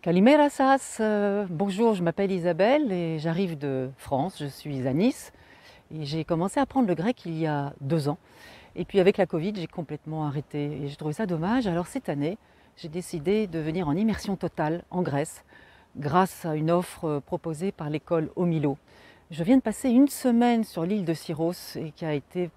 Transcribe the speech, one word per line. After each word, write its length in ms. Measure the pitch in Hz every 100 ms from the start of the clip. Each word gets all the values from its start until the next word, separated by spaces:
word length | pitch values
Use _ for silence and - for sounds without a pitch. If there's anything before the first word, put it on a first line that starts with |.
Kalimera 460 | - 175 220 294 294
Sas, 480 | - 269 269 - -
euh, 460 | 220 214 202 202 196
bonjour, 460 | 160 202 185 233
je 80 | 202
m'appelle 280 | 170 165 196
Isabelle 600 | 185 170 165 202 294 285
et 260 | 180 170 160
j'arrive 380 | 160 165 196 156
de 320 | 143 131 131 135
France, 400 | - 131 165 -
je 60 |
suis 420 | 143 - 151 139 127
à 60 |
Nice 400 | 131 226 - - _ - - - - _
et 100 | 156
j'ai 220 | 147 160 156
commencé 340 | 165 185 -
à 40 |
apprendre 220 | 269 262 226
le 80 |
grec 300 | 160 190 254
il 140 | 175 160
y 80 | 160
a 260 | 147 143 -
deux 300 | 135 165 143
ans. 80 | 147 _ - - - - -
Et 80 |
puis 160 | 180 196
avec 160 | 180 208
la 80 |
covid, 300 | 185 170 175 208
j'ai 100 | 160
complètement 600 | - 160 151 - 156 151
arrêté 560 | 139 143 147 147 151
et 60 | 143
j'ai 80 | 143
trouvé 180 | 151
ça 100 | 151
dommage. 420 | 220 165 170 247 220
Alors 200 | 170 175
cette 240 | 269 -
année, 260 | 143 147 208 _ _ _ -
j'ai 140 | 170
décidé 560 | 160 170 170 147 214 208
de 120 | 165
venir 300 | 156 165 160
en 80 | 151
immersion 400 | 220 190 - 190
totale 480 | 170 - 156 170 -
en 100 | 180
Grèce 420 | 165 139 156 - _ - - - _ -
grâce 480 | 147 170 185 -
à 100 | 170
une 160 | 156 156
offre, 340 | 170 175 - 165
euh, 140 | 147
proposée 520 | - 175 170 151 190
par 160 | - 151
l'école 400 | 151 - 170 160 -
Omilo. 400 | 175 160 143 135 _ - - - _
Je 120 | 151
viens 140 | 170 262
de 60 |
passer 260 | 220 208 269
une 200 | 233 285
semaine 560 | - 254 233 240 233
sur 200 | 220 -
l'île 220 | 165 208 165
de 80 |
Syros 640 | 156 - 151 165 175 - -
et 160 | 156
qui 120 | -
a 80 | 165
été 380 | 151 - 180 180